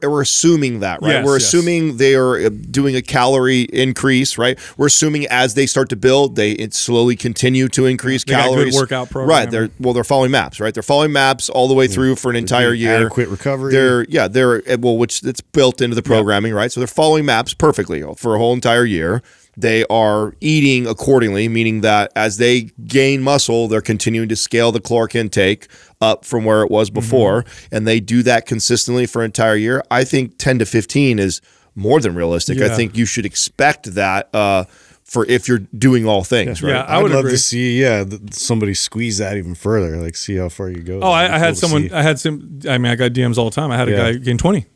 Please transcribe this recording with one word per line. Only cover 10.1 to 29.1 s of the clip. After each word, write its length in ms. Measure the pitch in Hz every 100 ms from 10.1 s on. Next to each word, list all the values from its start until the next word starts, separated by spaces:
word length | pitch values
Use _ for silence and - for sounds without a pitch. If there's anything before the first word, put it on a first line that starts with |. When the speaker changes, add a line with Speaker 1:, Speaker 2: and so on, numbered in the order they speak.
| 135 127
Speaker 1:
maps, 260 | 135 71 -
right? 160 | 107
They're 80 | 110
following 300 | - 143 156
maps 360 | 143 135 127 -
all 200 | 127 127
the 60 |
way 100 | 131
Speaker 3:
Yeah. 80 | 127
Speaker 1:
through 240 | 101 131 127
for 140 | 127
an 40 |
Speaker 3:
They're 60 | 117
Speaker 1:
entire 300 | 95 123 120
Speaker 3:
getting 80 | 120
Speaker 1:
year. 160 | 113 113
Speaker 3:
adequate 320 | 113 123 120
recovery. 420 | 98 139 135 135
Speaker 1:
They're, 320 | 135 131 123 117
yeah, 180 | 135 98
they're, 300 | 120 127 113 123
uh, 100 | 123
well, 160 | 120 113
which 260 | 113 -
it's 180 | 131 123
built 400 | - 151 131 -
into 140 | 123
the 80 | 117
Speaker 2:
Yeah. 120 | - 113
Speaker 1:
programming, 360 | 104 101 110
right? 200 | 104 120
So 80 | 123
they're 80 | 127
following 360 | - 156 156
maps 300 | 143 113 -
perfectly 480 | - 156 - 87 76 73 -
for 180 | 120
a 40 | 107
whole 140 | 117
entire 320 | 123 120 120
year. 380 | 120 87 82 117 - _ _
They 300 | - 113 113 110
are 440 | 113 107 104 107 -
eating 460 | 151 156 139 127 120
accordingly, 600 | 113 - 135 110 98 113
meaning 360 | 113 113 110
that 280 | 110 104 101 -
as 220 | 107 98
they 320 | 120 123 110 - 110
gain 340 | 135 135 135
muscle, 480 | 135 139 - 117 113
they're 140 | 110
continuing 480 | - 110 113 113 113
to 60 | 110
scale 360 | - 117 117
the 80 | 110
caloric 340 | - 117 110
intake 540 | 117 107 - 95 104 - - - _
up 240 | 110 104
from 220 | - 120 110
where 160 | 107
it 80 | 104
was 180 | 104 104
Speaker 2:
Mm-hmm. 60 |
Speaker 1:
before, 500 | 107 113 127 101 107 123 - -
and 160 | 110 110
they 140 | 113
do 220 | 98 120
that 240 | 120 117 -
consistently 580 | 113 - 120 - 123
for 160 | 120